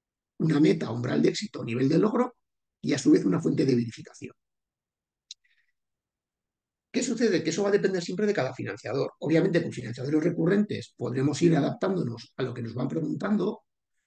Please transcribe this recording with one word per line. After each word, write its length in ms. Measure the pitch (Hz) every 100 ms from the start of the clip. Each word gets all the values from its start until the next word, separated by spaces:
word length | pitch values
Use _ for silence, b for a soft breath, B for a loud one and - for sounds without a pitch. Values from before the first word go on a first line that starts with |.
| _ _ _ -
una 220 | 160 143
meta, 320 | 170 - 113
umbral 300 | 120 123 -
de 80 | 117
éxito, 340 | - 214 131
nivel 240 | - 120 135
de 100 | 165
logro, 380 | 214 233 247 - _ _ _ _
y 120 | -
a 60 | 143
su 120 | 156
vez 140 | -
una 160 | - 165
fuente 260 | - - 135
de 80 |
verificación. 580 | 120 117 - - - - - _ _ _ _ _ _ _ _ - - _ _ _ _ _ _ _ _ _ _ _ _ _ _ _
¿Qué 100 | 240
sucede? 400 | 285 233 226 170
Que 80 | 160
eso 120 | 190
va 60 | 202
a 40 |
depender 300 | 202 185 185
siempre 240 | 170 180 208
de 80 |
cada 200 | 160 131
financiador. 580 | - 117 98 110 135 131 -
Obviamente, 440 | 165 165 190 165
con 100 | -
financiadores 500 | 123 117 - 131 156
recurrentes 720 | 170 165 165 202 208 110 - -
podremos 440 | 120 131 143 139
ir 140 | 170 151
adaptándonos 760 | 143 - 185 180 120 110 - -
a 60 |
lo 100 | 127
que 80 | 120
nos 120 | 113
van 140 | 113 139
preguntando. 760 | 160 151 - 202 208 214 - _ _ _ _